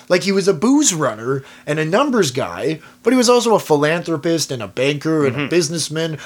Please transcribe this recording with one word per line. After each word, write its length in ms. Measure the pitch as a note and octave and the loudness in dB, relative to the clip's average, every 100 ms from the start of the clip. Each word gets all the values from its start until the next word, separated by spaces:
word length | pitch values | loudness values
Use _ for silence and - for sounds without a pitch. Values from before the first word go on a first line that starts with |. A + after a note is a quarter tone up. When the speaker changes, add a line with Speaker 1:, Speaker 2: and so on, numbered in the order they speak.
| - | 0
Speaker 1:
like, 140 | F3+ | 0
he 100 | F#3 | 2
was 160 | G3 F#3 | 0 2
a 60 | |
booze 400 | D#3 A3+ C#4+ C#4 | 2 2 2 2
runner 500 | E3 C3 G#2+ A#2+ C3+ - - - | 0 -2 -2 -4 -4 -6 -14 -6
and 140 | D3+ | -2
a 40 | |
numbers 460 | D#3 G3+ D4 A#3+ D3 | 0 0 2 2 0
guy, 500 | B2 F2+ F2 C3 D#3 - - | -2 -6 -4 -4 -4 -10 -4
but 100 | A#3 | 0
he 60 | B3+ | 2
was 100 | A#3 | 4
also 280 | B3 A#3 F#3+ | 4 4 2
a 40 | |
philanthropist 920 | - D3 D3+ E3+ E3 D#3 E3 E3 C#3+ | 2 2 2 0 -2 -2 0 -2 -2
and 100 | B2+ | -6
a 60 | G2 | -8
banker 580 | B2 C#3 D3 D#3 D#3 C#3 | -2 -2 0 0 0 0
and 100 | B2 | 0
a 40 | |
Speaker 2:
Mm-hmm. 100 | C3+ | 0
Speaker 1:
businessman, 680 | E3+ D3+ E3 - D#3 E3 D3 | 0 0 -4 -6 -6 -6 -8